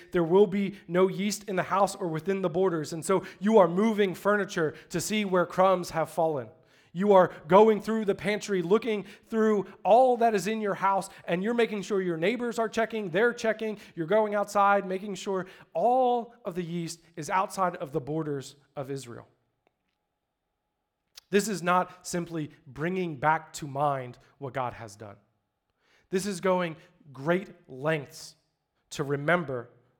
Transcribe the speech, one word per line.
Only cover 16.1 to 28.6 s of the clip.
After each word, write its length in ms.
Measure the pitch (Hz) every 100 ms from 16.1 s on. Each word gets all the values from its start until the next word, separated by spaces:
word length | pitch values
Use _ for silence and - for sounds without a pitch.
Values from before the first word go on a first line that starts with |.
| 240 233 -
of 100 | 202
the 80 | 170
yeast 400 | 165 175 160 - _ -
is 140 | 143
outside 480 | 185 202 - 180 175
of 160 | 156
the 80 | 147
borders 540 | 131 156 151 139 127 - _ 147
of 160 | 135
Israel. 360 | 139 120 117 107 _ _ _ _ _ _ _ _ _ _ _ _ _ _ _ _ _ _ - -
This 160 | 202 202
is 160 | 180
not 420 | 175 180 175 - -
simply 460 | 175 165 165 151 - 139
bringing 480 | 123 170 185 175 139
back 380 | 151 160 -
to 120 | - 143
mind 540 | 135 147 135 123 - _ -
what 160 | 139
God 200 | 131 123
has 220 | 110 113 104
done. 200 | 107 104 _ _ _ _ _ _ _ _ -
This 160 | 190 196
is 140 | 180
going 340 | 190 180 175 156 - _ 143
great 380 | 131 143 185 202 - -
lengths 680 | 131 151 160 127 - - - _ _